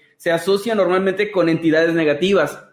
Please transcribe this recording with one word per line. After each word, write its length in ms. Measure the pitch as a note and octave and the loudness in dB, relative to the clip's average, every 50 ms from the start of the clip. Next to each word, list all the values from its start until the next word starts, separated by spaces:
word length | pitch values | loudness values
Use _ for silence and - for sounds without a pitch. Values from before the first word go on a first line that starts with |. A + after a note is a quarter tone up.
| _ _ _ | _ _ _
se 140 | _ - E3+ | _ -4 -4
asocia 420 | E3+ E3 E3+ F#3+ G3 G3 - A#3 A3 | -2 -2 0 -2 -2 -2 -2 -2 -2
normalmente 560 | G3+ F#3 F3 F3+ F#3 F#3+ F#3+ F#3 G3 G#3 G#3 | 0 0 0 0 0 0 0 -2 -2 -4 -2
con 180 | - F#3 E3+ E3 | 0 0 0 2
entidades 440 | D#3+ D#3+ E3 D#3+ D#3 D#3+ E3 E3 E3 | 0 0 0 2 2 2 2 2 0
negativas, 680 | E3+ D#3+ D3+ C#3+ - F#3 G3 G3+ F3 D3 - - - - - | 0 0 0 0 0 0 2 2 2 0 -2 -4 -10 -20 -20